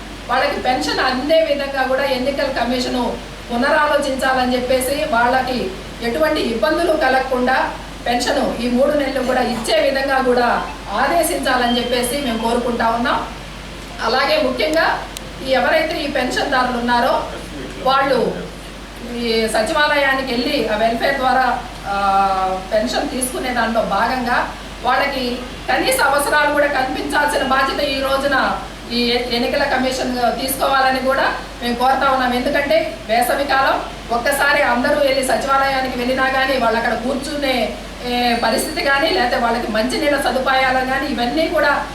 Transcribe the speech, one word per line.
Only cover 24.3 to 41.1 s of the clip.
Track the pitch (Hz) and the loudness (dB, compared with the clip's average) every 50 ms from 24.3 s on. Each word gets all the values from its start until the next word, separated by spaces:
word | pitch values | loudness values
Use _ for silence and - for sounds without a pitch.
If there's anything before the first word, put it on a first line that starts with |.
| 247 294 - - - - - - - - - | 0 0 0 -2 -6 -10 -12 -12 -12 -4 0
వాళ్ళకి | 247 262 277 285 285 269 262 247 240 247 247 - - - - - - | 0 2 2 0 0 -2 -2 -2 -2 -4 -4 -6 -10 -12 -10 -4 -2
కనీస | 254 294 359 508 523 - | 0 0 2 0 2 2
అవసరాలు | 277 277 285 285 285 - 302 302 294 285 | 2 2 2 2 2 2 2 2 4 4
కూడా | 294 285 285 | 2 2 2
కల్పించాల్సిన | 285 - 262 262 269 294 302 294 294 294 294 285 285 - 277 | 2 2 0 -2 -2 -2 -4 -4 -2 0 0 0 2 0 0
బాధ్యత | 262 247 262 269 269 - - 285 | 0 2 2 2 2 0 0 -2
ఈ | 285 285 269 269 | -2 -2 -2 -2
రోజున | 269 269 269 269 277 285 277 254 - - - - - - - - - 233 | 0 0 0 0 0 0 0 2 0 0 -2 -4 -6 -10 -12 -14 -10 -4
ఈ | 233 240 240 240 | -2 0 0 2
ఎ-, | 240 247 - - 233 | 0 0 0 -2 -2
ఎన్నికల | 240 262 - 311 285 269 | 0 0 0 0 0 0
కమిషన్ | 262 254 254 254 262 254 - 262 254 247 247 247 226 220 233 | 0 0 0 0 0 -2 -2 -2 -2 -2 0 0 0 0 0
తీసుకోవాలని | 269 262 - - 269 269 269 269 262 262 262 262 | -4 -4 -2 -2 0 2 2 4 4 2 2 2
కూడా | 254 262 262 - - - - - - - - - | 0 0 0 2 0 0 -2 -4 -8 -12 -10 -6
మేము | 247 240 240 | -4 -4 -2
కోరుతా | 240 254 262 262 - 277 269 | 2 2 2 2 4 2 2
ఉన్నాం. | 262 262 254 247 240 | 2 2 0 0 0
ఎందుకంటే, | 247 262 285 294 285 285 285 311 330 - - - - - 208 | 0 0 0 0 0 2 2 2 2 2 0 -6 -8 -4 0
వేసవి | 220 240 240 - 277 277 285 | 2 2 2 2 0 -2 0
కాలం, | - - 262 269 302 - - - - - - - - 226 233 | 0 2 2 2 2 2 0 -2 -6 -10 -10 -6 -4 -2 0
ఒక్కసారి | - 285 285 277 285 285 294 285 | 0 0 0 2 2 2 4 2
అందరూ | 277 247 240 247 262 285 294 | 2 2 2 2 2 2 2
వెళ్ళి | 294 285 269 269 269 254 | 2 4 2 2 2 2
సచివాలయానికి | - - - 269 269 277 269 269 269 269 262 262 254 247 247 | 2 0 0 2 2 2 2 2 2 0 0 -2 -2 -2 -2
వెళ్ళినా | 240 254 262 254 262 262 | -2 0 0 2 2 2
కానీ | 269 269 262 277 269 240 | 2 2 2 2 2 2
వాళ్ళు | 233 226 220 226 | 2 2 2 2
అక్కడ | 233 254 226 | 0 0 -2
కూర్చునే, | 214 233 254 277 254 - 311 302 285 277 262 254 240 220 - - - - - - - - | -2 -2 -2 -2 -2 -4 -4 -4 -2 -2 0 0 0 0 -2 -4 -8 -10 -12 -12 -8 -6
ఏ, | 247 240 240 247 240 233 | -2 0 0 2 2 2
పరిస్థితి | - 220 226 - - - - - 349 - | 2 2 0 0 0 -2 -4 -4 -2 0
కానీ, | 277 277 277 320 330 | 2 2 2 2 2
లేకపోతే | 370 - 240 247 269 | 2 2 2 2 2
వాళ్ళకి | 254 233 233 233 233 226 220 | 2 2 2 0 0 -2 -2
మంచినీళ్ళ | 208 220 226 254 - 320 302 285 285 - | -2 0 0 0 0 0 2 2 2 2
సదుపాయాలు | - - 233 262 254 269 262 262 262 254 254 262 254 254 | 0 0 0 0 2 2 2 2 2 2 2 0 0 0
కానీ, | 269 269 285 | -2 -2 -2
ఇవన్నీ | 285 | -2